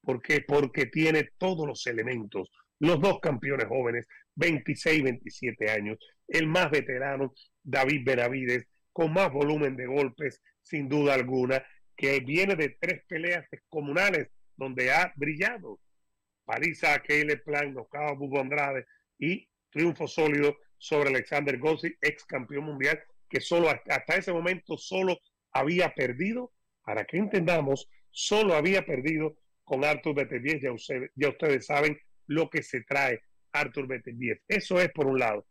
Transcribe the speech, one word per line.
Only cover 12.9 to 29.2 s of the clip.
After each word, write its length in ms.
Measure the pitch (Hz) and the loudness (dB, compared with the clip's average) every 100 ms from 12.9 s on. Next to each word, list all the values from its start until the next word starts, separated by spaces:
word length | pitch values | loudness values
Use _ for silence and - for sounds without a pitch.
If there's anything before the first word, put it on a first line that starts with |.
| 160 _ | -6 _
peleas 380 | 170 170 175 151 | -6 -2 -4 -6
descomunales, 800 | - _ 160 143 151 196 175 123 - - - | -18 _ -6 -2 0 2 0 -4 -12 -20 -10
donde 360 | 135 127 127 | -8 -2 2
ha 200 | 143 175 139 | 2 0 -2
brillado. 640 | 147 156 196 240 156 101 _ _ _ _ _ _ - | -6 -2 -2 -4 -12 -16 _ _ _ _ _ _ -6
Paliza 480 | 113 160 156 160 | -2 -2 0 0
a 100 | 143 | 0
Caleb 400 | - 147 151 143 | 2 0 2 -2
Plant, 320 | - 147 143 131 | -2 -4 -4 -6
nocaut 360 | 113 143 151 | -12 -6 -4
a 20 | |
Bubo 260 | 139 139 139 | -4 -2 -2
Andrade 460 | 131 147 139 135 120 _ _ _ | 0 -2 -2 -2 -8 _ _ _
y 320 | 160 196 - _ _ | -2 -2 -6 _ _
triunfo 380 | - 170 156 151 | 0 0 0 -6
sólido 480 | - 156 147 147 143 - _ | 0 2 4 2 0 -12 _
sobre 320 | - 151 143 | -2 2 2
Alexander 500 | 131 - 147 147 127 | 0 0 -2 -2 0
Gossi, 340 | 151 156 165 - | 0 0 -2 -2
ex 220 | 151 147 | -2 -2
campeón 400 | - 139 120 143 | -8 -8 -6 -8
mundial, 400 | 151 143 143 156 - - - | -6 -2 -2 -2 -6 -20 -6
que 120 | 131 | -6
solo 280 | - 170 165 | 0 2 4
hasta, 260 | 139 - 135 | 0 -2 -4
hasta 200 | - 175 | 0 -2
ese 160 | 196 | 0
momento 460 | 170 170 185 - 147 | -2 -2 -4 -4 -10
solo 420 | - 190 190 170 _ _ _ | -4 0 0 0 _ _ _
había 420 | 131 135 175 170 | 0 2 2 2
perdido, 600 | - 127 123 190 233 247 _ _ _ | 2 -2 0 -2 -4 -8 _ _ _
para 220 | - 107 | -6 -4
que 140 | 101 165 | -2 -2
entendamos, 720 | 202 202 170 170 139 139 - - - | 0 0 2 2 2 0 -2 -20 -18
solo 460 | - - 214 214 160 | -8 0 4 4 4
había 300 | 160 190 - | 4 2 2
perdido 520 | 139 135 156 | -2 0 0